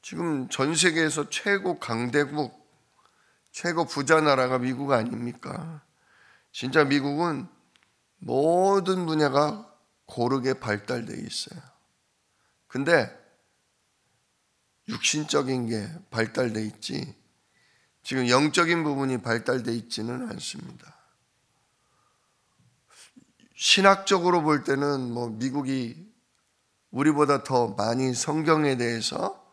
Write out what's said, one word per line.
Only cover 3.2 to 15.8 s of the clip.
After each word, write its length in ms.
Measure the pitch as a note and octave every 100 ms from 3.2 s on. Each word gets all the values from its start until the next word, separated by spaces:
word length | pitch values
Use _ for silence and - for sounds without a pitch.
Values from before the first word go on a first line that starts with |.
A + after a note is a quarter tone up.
| _ _ _
최고 340 | - F3 E3 D#3+
부자 360 | - C3+ D#3+
나라가 380 | D3+ C3+ B2+ B2+
미국 320 | B2 B2+ C#3
아닙니까? 920 | B2+ A2+ A#2+ A#2+ A#2+ - - D#3+ D#3+ _ _ _ _ _ _ _
진짜 320 | - B2+ D#3
미국은 640 | C#3+ C#3+ C#3 C#3+ E3+ C#3+ - _ _ _ _ _ _ _
모든 920 | - B2 D#3 F3 F#3+ G3 F#3 F#3 E3+
분야가 600 | D#3 D3 C3+ D3 - - _ _ _ -
고르게 500 | - A#2+ C3+ B2+ B2+
발달돼 600 | A#2 G#2 - B2+ - -
있어요. 440 | - - - - - _ _ _ _ _ _ _ _ _ _
근데 420 | B2+ C#3+ E3+ G#2 - _ _ _ _ _ _ _ _ _ _ _ _ _ _ _ _ -
육신적인 760 | A3 - D3+ D3+ D3 C3 C3 A#2
게 220 | A2+